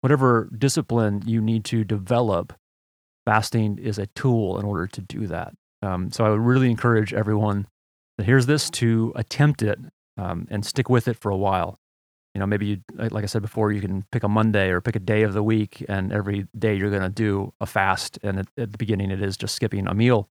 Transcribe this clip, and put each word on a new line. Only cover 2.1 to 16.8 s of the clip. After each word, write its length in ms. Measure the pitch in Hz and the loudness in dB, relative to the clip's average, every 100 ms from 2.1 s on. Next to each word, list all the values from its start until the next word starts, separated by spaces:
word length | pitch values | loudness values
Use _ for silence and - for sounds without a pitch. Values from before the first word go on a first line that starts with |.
| 120 120 92 90 - _ _ _ _ _ _ | 0 2 0 -4 -12 _ _ _ _ _ _
fasting 540 | - 107 110 117 107 101 | 2 2 2 0 0 -2
is 180 | - 104 | -6 -6
a 120 | 98 | -6
tool 500 | - 135 117 98 95 | -2 0 2 0 -2
in 80 | 101 | -2
order 220 | 98 92 | -2 -4
to 120 | - | -8
do 280 | 95 - 104 | -12 -8 -6
that. 260 | 82 87 - _ _ | -6 -8 -14 _ _
Um, 280 | 101 92 92 | -4 -2 -4
so 140 | - | 0
I 60 | 113 | 2
would 100 | 107 | 4
really 300 | 117 131 127 | 4 4 4
encourage 420 | 113 123 113 107 | 2 2 2 2
everyone 540 | 104 104 107 107 101 101 _ _ _ _ - | 0 0 2 2 0 -4 _ _ _ _ -6
that 80 | |
hears 220 | 101 131 123 | 4 4 6
this 240 | 147 - | 2 0
to 420 | - 117 113 113 - | 0 2 2 0 -4
attempt 460 | 113 - 147 147 | -8 2 2 2
it, 160 | 104 104 127 _ _ - | -2 -2 -8 _ _ -10
um, 320 | 92 87 87 | -6 -6 -4
and 140 | 104 | -6
stick 240 | 101 - - | -4 -2 2
with 200 | 127 113 | 2 2
it 100 | 113 | -4
for 120 | 107 | -2
a 60 | 98 | 0
while. 420 | 98 92 87 98 _ _ _ _ _ | 0 0 0 -6 _ _ _ _ _
You 60 | 101 | -4
know, 60 | 98 | 0
maybe 200 | 104 104 | 0 0
you, 120 | 101 - | -4 -8
like, 180 | - 113 | -6 -4
like 100 | 107 | -4
I 40 | 101 | -4
said 160 | 113 | -4
before, 280 | 104 - 107 | -4 -2 0
you 120 | 104 | 0
can 220 | 98 95 98 | -4 -6 -4
pick 120 | 123 | -2
a 60 | 104 | 0
Monday 420 | 107 110 104 95 | 2 4 4 2
or 100 | 90 | 0
pick 160 | 104 110 | 0 -4
a 40 | |
day 220 | 92 107 | 0 2
of 120 | 107 | 2
the 80 | 98 | 2
week, 420 | 107 110 104 - - | 2 2 0 -6 -6
and 220 | 98 95 | -4 -2
every 380 | 104 101 101 98 110 | -2 -2 -4 -6 -2
day 160 | 110 | 0
you're 160 | 101 | 2